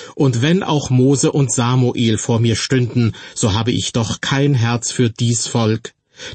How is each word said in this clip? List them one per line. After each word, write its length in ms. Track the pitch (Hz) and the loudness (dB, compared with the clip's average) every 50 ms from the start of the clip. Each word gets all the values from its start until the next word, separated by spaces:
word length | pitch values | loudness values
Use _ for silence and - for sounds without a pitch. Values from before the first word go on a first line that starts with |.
| - - - | -14 -12 -4
‚Und 260 | - 147 135 117 113 | 0 0 0 2 2
wenn 220 | 123 156 175 190 - | 2 2 2 2 0
auch 260 | - 156 147 143 - | 0 -2 -2 0 0
Mose 440 | 131 127 127 139 143 131 - 156 - | 2 4 4 4 4 2 2 2 2
und 200 | 147 139 120 - | 2 0 0 0
Samuel 640 | - 120 120 127 131 123 120 - - 120 113 110 | 0 0 2 2 2 2 2 0 0 0 0 0
vor 220 | 101 - - 117 110 | 0 0 0 0 2
mir 160 | 117 117 110 | 2 2 0
stünden, 600 | - - - 139 131 123 110 - 123 117 110 - - - - - | 0 -2 0 0 0 0 0 0 0 0 0 0 -4 -10 -14 -6
so 200 | - - 107 92 | -4 -2 0 0
habe 180 | 113 113 123 123 | 0 0 0 -2
ich 200 | - - - - | -2 -4 -2 -2
doch 280 | 123 113 - 113 - | -2 -2 -2 -4 -6
kein 340 | - - 143 135 143 147 143 | -4 -2 0 0 2 2 2
Herz 380 | 123 113 117 120 117 - - - | 2 2 0 0 -2 -4 -4 -2
für 180 | - 123 113 | 0 0 0
dies 380 | 113 - 120 117 120 117 - - | 0 0 -2 -2 0 -2 -4 -2
Volk. 460 | - 120 113 107 110 113 - - - _ _ _ _ - - - - | -2 0 0 0 0 -2 -6 -12 -20 _ _ _ _ -20 -18 -12 -8